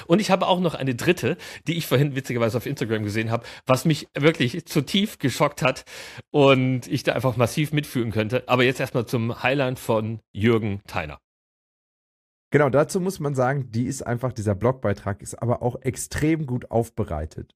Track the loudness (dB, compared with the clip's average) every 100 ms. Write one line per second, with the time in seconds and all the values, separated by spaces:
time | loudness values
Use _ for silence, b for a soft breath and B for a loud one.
0 | B 2 4 2 4 2 2 -2 -4 -2
1 | 0 0 0 -4 B B -6 -4 0 2
2 | 2 0 -4 0 0 0 -4 -4 -2 -2
3 | -2 -2 -2 -2 -4 B 2 2 4 0
4 | -2 2 2 4 0 -2 -4 -2 0 0
5 | 0 -2 -4 0 0 2 -2 -2 -8 B
6 | B B -4 4 6 8 4 0 -2 -4
7 | -2 0 0 2 0 2 -2 -2 -2 -2
8 | -2 0 0 -2 2 4 4 2 -2 -2
9 | -2 -2 -2 -2 0 0 0 -2 0 0
10 | 0 -6 _ 0 2 4 2 -6 -6 -6
11 | -6 -10 _ _ _ _ _ _ _ _
12 | _ _ _ _ _ 2 4 4 2 0
13 | -4 -4 -4 0 0 -2 -4 -4 -4 -4
14 | -4 -4 -4 -4 -2 0 0 0 -2 -2
15 | -4 -8 -8 -6 -2 0 -2 -4 -6 -6
16 | -6 -2 0 0 0 -6 -2 -2 -2 -4
17 | -4 -4 -6 -10 -16